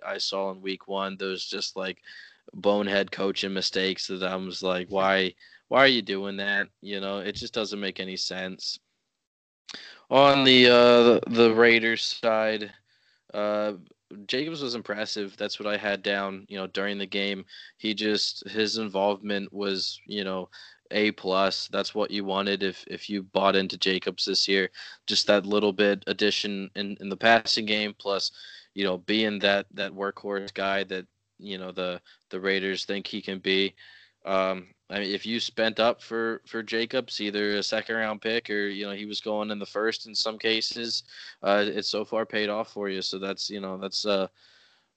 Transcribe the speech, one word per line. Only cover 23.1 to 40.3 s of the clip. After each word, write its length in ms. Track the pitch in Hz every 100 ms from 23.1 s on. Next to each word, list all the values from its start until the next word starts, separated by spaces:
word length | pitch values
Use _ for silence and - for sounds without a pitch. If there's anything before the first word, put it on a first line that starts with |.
you 100 | 101
bought 340 | 95 95 98 95
into 220 | 95 92
Jacobs 480 | 95 92 - 90 -
this 220 | 95 -
year. 240 | 98 92 - - - -
Just 220 | 104 -
that 180 | 104 98
little 260 | 104 104
bit 320 | 95 101 98 98
addition 640 | 98 104 - 104 98 95 -
in, 220 | 101 101
in 100 | 98
the 80 | 95
passing 500 | 113 113 110 - 107
game, 260 | 107 104 101
plus, 320 | 101 98 - - - - -
you 100 | 98
know, 140 | 98 90
being 400 | 87 107 110 104
that, 280 | 101 101 98 98
that 160 | 98
workhorse 600 | 98 98 - 104 98 98
guy 320 | - 98 98 95
that, 200 | 92 92 _ _ _
you 160 | 101 95
know, 140 | 92
the, 300 | 90 90 90 _ - -
the 80 | 92
Raiders 440 | 95 98 95 92
think 240 | - 98 -
he 140 | 107
can 180 | 98 95
be. 340 | 95 95 98 - - - - _ -
Um, 420 | 95 95 95 90 _ -
I 100 | 101
mean, 140 | 98
if 120 | 98 107
you 140 | 113
spent 400 | - - 113 107
up 220 | 113 -
for, 400 | - 113 113 113 -
for 160 | 113
Jacobs, 600 | 107 113 117 131 120 -
either 300 | 104 104 104
a 120 | 104
second 320 | 95 110 - 113
round 260 | 110 107
pick 280 | 113 117 -
or, 180 | 104 101
you 180 | 98 101
know, 60 |
he 140 | 98 104
was 160 | 104
going 280 | 113 107 107
in 80 | 104
the 80 | 98
first 400 | 104 110 110 113
in 80 |
some 240 | 104 113